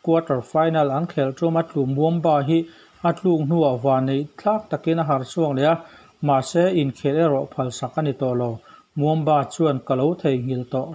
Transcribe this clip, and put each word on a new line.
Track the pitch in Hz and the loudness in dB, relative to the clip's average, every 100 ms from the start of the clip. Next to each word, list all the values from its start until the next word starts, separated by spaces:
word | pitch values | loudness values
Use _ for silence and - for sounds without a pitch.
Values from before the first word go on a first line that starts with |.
quarter | - 165 165 131 | 0 0 2 -4
final | - 156 165 160 143 | -2 0 2 2 0
an | 135 170 | 0 -4
khel | - 135 | -2 -4
trum | 131 165 165 | -2 0 0
at | 165 143 | -2 -2
lu | 131 | -2
Muamba | 135 160 170 165 180 147 | 0 0 0 2 2 2
hi | 165 165 - - _ | 0 -2 -12 -20 _
at | 175 165 | -2 0
lu | 185 160 | 2 2
hnu | 147 170 143 | 2 2 2
a | 123 | 2
van | 135 131 131 | 2 2 2
nei | 135 147 - | -2 -4 -4
thlak | 208 214 214 | -2 -2 -4
takin | 151 160 165 | -6 -2 0
a | |
har | 151 135 | 0 -2
chuang | 131 175 156 131 | -2 -2 -2 2
le | |
a. | 151 165 - - - - | 2 0 -4 -20 -20 -6
Ma | 147 135 | 0 0
se | 131 170 185 175 | 0 2 2 2
in | 139 | -2
khel | - 143 151 | -2 -2 2
ero | 165 139 143 | 2 0 -2
phal | - 127 | -6 -6
sak | - 127 - | -6 -8 -4
ani | 151 | -4
to | - 131 123 | -2 -2 -2
lo. | 120 113 - - _ 151 | -2 -6 -14 -20 _ -2
Muamba | 147 160 156 151 135 | 0 0 2 2 0
chuan | - 160 131 - | 0 0 0 -2
ka | |
lo | 127 147 180 | 0 0 0
thei | 151 131 | 0 -2
ngil | 127 127 120 | -2 -6 -4
to | 131 147 | -6 -6